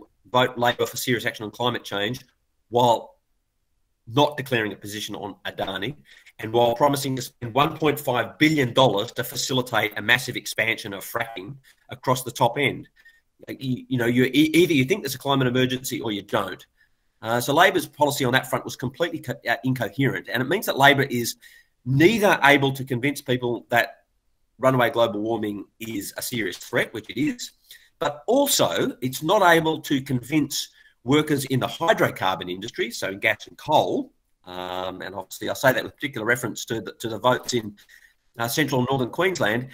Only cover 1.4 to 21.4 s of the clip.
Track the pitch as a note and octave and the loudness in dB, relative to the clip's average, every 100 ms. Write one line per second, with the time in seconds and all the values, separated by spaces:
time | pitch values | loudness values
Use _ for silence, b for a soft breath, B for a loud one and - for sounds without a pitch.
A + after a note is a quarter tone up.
1.4 | G#2+ - A#2+ A#2 - G2+ G2+ B2+ - _ | -8 -4 -4 -4 -6 -4 -4 -6 -12 _
2.4 | _ _ _ A#2+ B2 A2 - _ _ _ | _ _ _ 2 4 4 0 _ _ _
3.4 | _ _ _ _ _ _ - A#2+ D3 - | _ _ _ _ _ _ -2 2 2 0
4.4 | C3 A#2+ G#2+ F#2+ G2+ G#2 G#2 G2+ G2 F#2 | -2 -2 -2 -6 -10 -10 -10 -10 -10 -10
5.4 | F#2+ - G2 F#2+ G#2 D3 b b b - | -10 -8 -6 -6 -8 -8 b b b -12
6.4 | A2 A#2 A#2+ A#2 D3 C#3 C3+ C3 - - | -2 2 2 4 2 2 -2 -6 -8 -12
7.4 | A#2+ B2 D3+ - D#3 C3+ - B2 G#2 - | -4 0 0 0 -2 0 -2 -2 -2 2
8.4 | D#3 D#3 B2 B2 C3 G2+ A2+ - A#2 A#2 | 2 4 2 6 6 4 -2 -6 -8 -6
9.4 | - C3 B2 A2 G#2+ - G#2 A#2+ - G#2 | -2 -2 0 0 -2 -2 2 2 0 -8
10.4 | - - A2 A2+ A2 G2 - A#2 A#2 - | -6 -2 -2 -2 -6 -10 -8 -6 -6 -10
11.4 | G2+ C3+ b b - A2+ - C3 A#2 - | -12 -14 b b -16 -6 -2 -2 -2 0
12.4 | A#2+ C#3+ C3+ D#2 - b b b _ _ | 0 2 -2 -2 -10 b b b _ _
13.4 | - G#2 C3 B2 - B2+ A#2 B2 B2+ C#3+ | -16 -8 -6 -6 -2 0 2 4 4 4
14.4 | D#3 D#3+ E3+ D3+ B2+ G#3 G3 - C#3 C#3 | 4 4 4 4 2 0 -4 -6 0 2
15.4 | B2+ B2+ B2+ B2+ - A#2 A2+ G2+ - A#2 | 2 2 2 -2 -6 -6 -4 -6 -2 -4
16.4 | F#2+ - - _ _ _ _ _ A2 A#2+ | -4 -8 -16 _ _ _ _ _ -2 -2
17.4 | B2 D3 G3 F#3 C3+ - D3 C3 B2+ C3 | 2 4 4 4 -4 0 0 2 2 0
18.4 | C3 B2 A2+ - B2+ - E3+ D#3+ C3 A#2+ | 0 -4 -6 -8 -8 -4 -4 -4 -10 -6
19.4 | A#2 A2+ C3 B2+ G#2+ - C3+ F#2 F2+ A2+ | -4 -2 -2 -2 -2 0 0 -2 -4 -4
20.4 | B2+ G3 - - C#3 C3+ B2+ A#2+ A2+ - | -2 -2 -2 6 6 6 2 -2 -4 -8